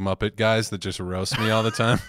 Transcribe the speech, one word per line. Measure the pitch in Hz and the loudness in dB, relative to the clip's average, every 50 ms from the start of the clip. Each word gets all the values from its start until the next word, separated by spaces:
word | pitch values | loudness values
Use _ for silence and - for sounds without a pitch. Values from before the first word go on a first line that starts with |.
Muppet | 98 98 95 - 107 107 - | -2 -2 -2 0 -2 -2 0
guys | - 110 110 110 113 110 - | 0 2 2 4 2 0 -2
that | 107 95 | -4 -6
just | - 98 90 - | -6 -6 -6 -6
roast | 92 90 90 92 95 - - 113 | -6 -4 -4 -2 -2 -2 -2 -2
me | 110 110 | 0 2
all | 110 110 110 | 2 2 2
the | 113 | 2
time. | 110 - 113 113 123 123 - | 0 0 2 2 2 0 -2